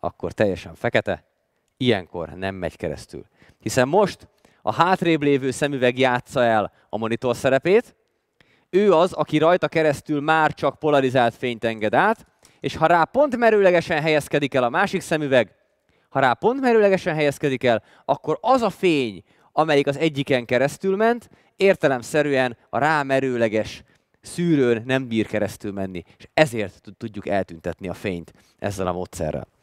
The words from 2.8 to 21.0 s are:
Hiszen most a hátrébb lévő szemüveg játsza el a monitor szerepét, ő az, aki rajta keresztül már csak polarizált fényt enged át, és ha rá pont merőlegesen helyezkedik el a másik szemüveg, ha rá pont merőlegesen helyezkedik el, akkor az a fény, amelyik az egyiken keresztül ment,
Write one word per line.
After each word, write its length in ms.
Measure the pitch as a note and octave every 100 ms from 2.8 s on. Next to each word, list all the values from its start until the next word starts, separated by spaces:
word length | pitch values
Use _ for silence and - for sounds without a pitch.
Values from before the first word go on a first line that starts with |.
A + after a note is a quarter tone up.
| E2+ D2 - D2 - _ _ _
Hiszen 280 | A2+ A#2 B2+
most 400 | F3 G3+ - - _ _ _
a 100 | -
hátrébb 500 | A2+ E3+ F#3 E3+ D#3+
lévő 280 | C#3+ C#3 C3+
szemüveg 480 | B2 D3 C#3+ B2 B2
játsza 460 | C3 B2 - C#3
el 280 | A#2+ A2 F#2 _ _
a 100 | G#2+
monitor 380 | A2+ A2+ B2+ A#2
szerepét, 600 | C#3 C3+ F3 G#3 - _ _ _ _ _ _ _ _
ő 220 | F3+ G#3
az, 200 | E3 F3+
aki 260 | D#3+ - D3+
rajta 300 | D#3 F3+ D#3
keresztül 520 | E3 D#3 C#3 - D3+
már 340 | D3 D#3+ D#3
csak 240 | - D3 -
polarizált 560 | D3+ C#3+ C3 B2+ A#2+
fényt 300 | - B2+ A2+
enged 300 | A2+ A2 G#2+
át, 320 | A2+ F#3+ A3+ - _ _ _
és 160 | D3 -
ha 100 | D#3+
rá 180 | E3+
pont 320 | D#3+ A#3+ D4 A#3
merőlegesen 640 | A#3 G#3+ G3 F3 - D#3+
helyezkedik 540 | D#3+ D3+ - D3 C#3+
el 100 | C3+
a 40 | B2
másik 320 | D3 G3 F#3+
szemüveg, 540 | - D#3+ D3 C3 G#2+ _ _ _ _ _ _
ha 120 | C#3
rá 120 | C3
pont 280 | A#2+ G3+ C4+
merőlegesen 540 | C4 A3+ G3+ F#3 F#3
helyezkedik 500 | D#3 D3 C3+ D3 C3
el, 180 | B2+ A2+ _ _
akkor 340 | - D3 - D#3
az 220 | G#3+ C4
a 80 | A3
fény, 520 | - F#3 D3+ B2 F#2+ - _ _
amelyik 340 | - D#3+ C#3+ C#3
az 100 | C#3
egyiken 480 | D#3+ C#3+ C#3 C3
keresztül 520 | A#2+ B2 C#3 - G3
ment, 340 | F#3+